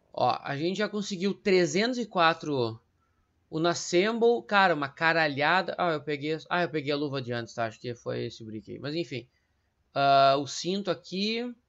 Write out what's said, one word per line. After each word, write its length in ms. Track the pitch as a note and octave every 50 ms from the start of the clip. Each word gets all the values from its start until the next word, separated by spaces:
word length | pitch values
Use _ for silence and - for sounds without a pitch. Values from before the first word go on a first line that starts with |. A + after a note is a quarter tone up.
| _ _ -
ó, 260 | - B2 B2 - - -
a 120 | - C#3+
gente 220 | C#3 D#3+ F3+ F#3+
já 100 | F3+ G#3+
conseguiu 460 | F#3+ G3+ G#3+ G3 - G3+ E3 F#3 G3+ F#3
trezentos 640 | - - G3+ F#3 F#3 F3 D3+ D3 F#3+ A3 B3 B3+
e 80 | B3 A3+
quatro 760 | - - F#3 E3 D#3+ E3 E3 D#3 D3+ C#3+ C3 A#2 A2 A2+ - _ _ _ _ _ _ _ _ _ _ _ _ _ _
Unassemble. 920 | - D#3 E3 F3 E3 - - - F3 F3 G3 A3 A#3 A3+ A#3 A#3 A#3+ A#3 A#3
Cara, 280 | - G#3 G3+ F#3+ F3+ E3
uma 140 | D3 C#3+ C3+
caralhada. 840 | - - E3 D#3+ E3 E3 D#3+ D3+ C#3 C#3 C#3+ D#3 F3 F#3+ F3 - -
Ah, 160 | - F3+ E3+ D#3
eu 80 | C#3+
peguei, 360 | C3+ D3+ D3 C#3 C#3+ D3+ D#3+ D#3 - -
ah, 140 | F3+ F3 F3
eu 60 | C#3
peguei 220 | D3 D#3 C3 C#3+ D3
a 40 |
luva 240 | C#3+ D3+ C#3+ C3+ C#3
de 120 | A#2 A#2 A#2+
antes, 200 | A#2+ A#2 - -
tá? 100 | A#2+ A#2
Acho 140 | A2+ A2 -
que 160 | - B2 A#2+
foi 300 | - - B2 B2 B2 A#2+
esse 180 | A#2+ - - A2+
brick 280 | G#2+ G#2+ G#2+ - G#2+
aí. 80 | G#2 A2+
Mas, 140 | B2 C#3+ D3+
enfim. 340 | E3+ E3+ B2+ C#3+ A#2 A#2+ _ _ _ _ _ _ _ _ _ _ _ _ _ -
Ah, 420 | C3+ C#3 C#3 C#3 C#3 C#3 C#3 C#3
o 80 | C#3+ C#3+
cinto 460 | C3+ - - - F3 F#3+ G3+ G3 F#3
aqui 640 | D#3+ C#3 - - F3+ F#3+ G3+ G#3+ A3+ A#3 A#3+ B3 A#3 _ _